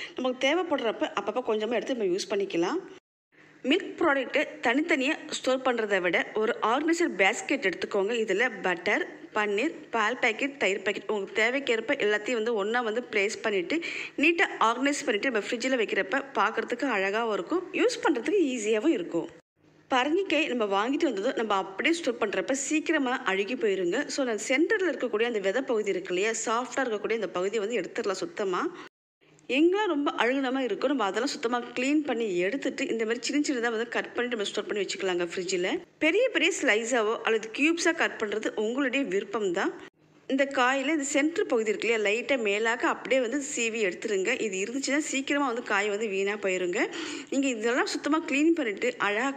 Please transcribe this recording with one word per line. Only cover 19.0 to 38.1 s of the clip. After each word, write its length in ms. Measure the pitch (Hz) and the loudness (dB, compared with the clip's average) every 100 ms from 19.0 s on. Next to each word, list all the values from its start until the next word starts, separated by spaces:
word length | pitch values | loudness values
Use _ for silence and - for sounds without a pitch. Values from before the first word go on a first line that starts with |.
| 156 165 - - _ _ _ _ - | 0 -4 -4 -10 _ _ _ _ -2
பரங்கிக்காய் 580 | 254 269 349 392 294 311 | 2 2 2 2 2 2
நம்ம 180 | 247 208 196 | 0 2 2
வாங்கிட்டு 340 | 226 294 330 | 2 2 0
வந்ததும் 260 | 196 233 - | 0 -2 0
நம்ம 140 | 226 196 190 | 0 0 -2
அப்படியே 300 | - 262 330 | -2 0 0
ஸ்டோர் 220 | 269 233 | 0 -2
பண்றப்ப 380 | 214 190 185 262 | -2 -2 -2 -2
சீக்கிரமா 560 | - 311 302 320 254 254 185 | 0 -2 0 0 0 -2 -2
அழுகி 260 | 190 202 247 | 0 0 0
போயிருங்க. 420 | 214 190 175 220 285 | 0 0 0 0 -2
So, 160 | - 254 | -2 -2
நான் 160 | 208 - | -2 0
சென்டர்ல 420 | 269 370 440 359 | 2 2 2 0
இருக்கக்கூடிய 400 | 262 247 214 233 | 0 -2 0 0
அந்த 80 | 220 | 0
விதை 220 | 190 220 269 | 0 0 0
பகுதி 260 | 220 196 180 | 0 0 -2
இருக்கு 180 | 175 | -2
இல்லையா, 200 | 180 214 220 - | 0 0 0 0
சாஃப்டா 380 | 226 254 - 254 | 0 0 -2 -2
இருக்கக்கூடிய 360 | 208 202 226 | 0 -2 -2
அந்த 100 | 185 175 | -2 -2
பகுதியை 260 | 190 220 202 | -2 0 0
வந்து 160 | 233 | -2
எடுத்துடலாம் 440 | 175 - 214 185 170 | -4 -4 -4 -2 -4
சுத்தமா. 380 | - 196 180 302 - - _ _ _ _ _ - | -4 -2 0 -2 -6 -16 _ _ _ _ _ -2
எங்கெல்லாம் 420 | 262 339 392 427 | 4 4 4 0
ரொம்ப 180 | 294 285 - | 0 0 0
அழுகுன 300 | 226 269 254 | 2 2 0
மாதிரி 140 | 262 254 | 0 -2
இருக்கோ 200 | 196 262 | 0 0
நம்ம 140 | 277 202 | 2 0
அதெல்லாம் 260 | 190 277 | 0 -2
சுத்தமா 240 | - 233 240 240 - | -2 -2 -2 -4 -2
கிளீன் 260 | 262 302 285 | 2 2 2
பண்ணி 200 | 233 226 175 185 | 0 0 0 0
எடுத்துட்டு 440 | 277 - - 269 | 0 -4 -4 -2
இந்த 100 | 226 214 | -2 -2
மாதிரி 200 | 240 - | -2 -2
சின்ன 160 | 285 294 | 0 0
சின்னதா 280 | 254 233 220 | 0 0 -2
வந்து 120 | 233 226 | -2 -4
கட் 160 | - | -4
பண்ணிட்டு 240 | - 240 233 | -4 -4 -2
நம்ம 120 | 196 | -4
ஸ்டோர் 160 | - 196 | -4 -4
பண்ணி 140 | 208 | -4
வச்சுக்கலாங்க 440 | 185 - 190 175 175 | -4 -2 -2 0 -2
ஃப்ரிட்ஜில். 420 | 190 180 180 185 311 - - | -4 -4 -2 -2 -4 -6 -2
பெரிய 240 | 311 381 508 - | 2 4 2 4
பெரிய 160 | 330 - | 2 2
ஸ்லைஸாவோ 560 | 285 208 226 247 214 233 - | 2 2 2 2 2 0 2
அல்லது 300 | 220 220 - | 0 0 0
கியூப்ஸா 360 | 302 339 330 330 | 2 2 2 2
கட் 180 | 214 | 0